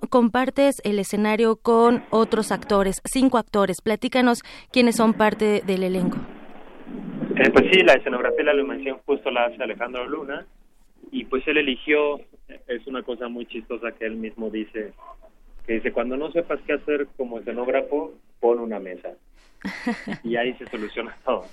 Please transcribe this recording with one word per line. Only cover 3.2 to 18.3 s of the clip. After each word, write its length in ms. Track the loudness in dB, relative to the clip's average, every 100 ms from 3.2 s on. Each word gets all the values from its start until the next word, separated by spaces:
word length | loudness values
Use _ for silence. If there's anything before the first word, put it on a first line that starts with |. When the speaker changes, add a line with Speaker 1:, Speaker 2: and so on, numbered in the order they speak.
| 4 4
Speaker 1:
actores. 420 | 2 2 2 0
Platícanos 640 | -2 -2 0 4 4 4 -2 -18 -2
quiénes 240 | 4 4
son 200 | 4 4
parte 480 | 4 2 2 2 2 0
del 160 | 0
elenco. 340 | 0 0 -2 -4 -8 -14 -18 -18 -18 -18 -14 -12 -10 -8 -4
Speaker 2:
Eh, 160 | 2 4
pues 160 | 6 6
sí, 100 | 8
la 120 | 8
escenografía 480 | 6 4 -2 0 0
y 20 |
la 100 | 2
iluminación 460 | 2 0 -4 -8 -8
justo 280 | -2 -2 -2
la 140 | 0 0
hace 140 | -2
Alejandro 460 | -8 -6 -8 -8 -8
Luna, 400 | -8 -8 -10 -12 -20 _ _ _ _ -12
y 120 | -10
pues 180 | -4 -4 0
él 80 | 0
eligió, 640 | 0 -2 0 2 2 -2 -10 -20 -20 -18 -10
es 180 | -10 -8
una 160 | -10
cosa 240 | -8 -8 -10
muy 180 | -10 -12
chistosa 440 | -14 -12 -10 -10
que 160 | -8 -8
él 80 |
mismo 340 | -8 -10 -8 -8
dice, 440 | -6 -8 -10 -12 -14 -20 -20 -20 _ -20 -14 -4
que 60 |
dice, 180 | -4 -2
"Cuando 240 | -2 -2 -4
no 140 | -4
sepas 300 | -4 -2 -4
qué 100 | -4
hacer 340 | -4 -2 -2 -4 -8
como 240 | -8 -8
escenógrafo, 720 | -8 -6 -2 -2 -2 -4 -6 -12 _